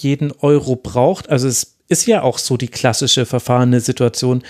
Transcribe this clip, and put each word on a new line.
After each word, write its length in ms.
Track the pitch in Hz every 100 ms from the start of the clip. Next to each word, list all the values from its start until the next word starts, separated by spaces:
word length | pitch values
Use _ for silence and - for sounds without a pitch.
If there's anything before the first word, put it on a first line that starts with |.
jeden 300 | 139 143 147
Euro 460 | - 143 147 131 127
braucht. 520 | - 123 135 190 -
Also 200 | 135 131
es 260 | 117 - _ -
ist 160 | - -
ja 160 | 214
auch 160 | 131 -
so 180 | - 123
die 140 | 123
klassische 560 | - 131 110 131 - 120
verfahrene 560 | 123 - 123 123 123
Situation, 600 | 120 127 120 - 127 127 -